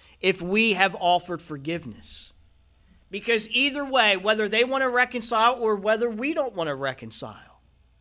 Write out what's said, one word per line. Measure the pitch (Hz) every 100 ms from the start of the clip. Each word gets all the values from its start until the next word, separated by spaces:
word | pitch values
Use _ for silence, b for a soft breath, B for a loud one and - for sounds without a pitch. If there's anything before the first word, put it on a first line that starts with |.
| b b
if | 185 180
we | 175 208 226
have | 185 190 208
offered | 175 175 175 165
forgiveness. | - 147 147 170 135 80 - - - _ _ _ _ _ _ _ _
Because | 202 226 226 220
either | 247 277 285
way, | 277 262 214 190
whether | 202 220 208
they | 220
want | 254 269
to | 254
reconcile | 247 247 247 226 220 233 247
or | 220
whether | 208 202 220 233
we | 214 277
don't | 320 262
want | 190 156
to |
reconcile, | 135 135 123 110 - 117 104 - _ _ _ _ _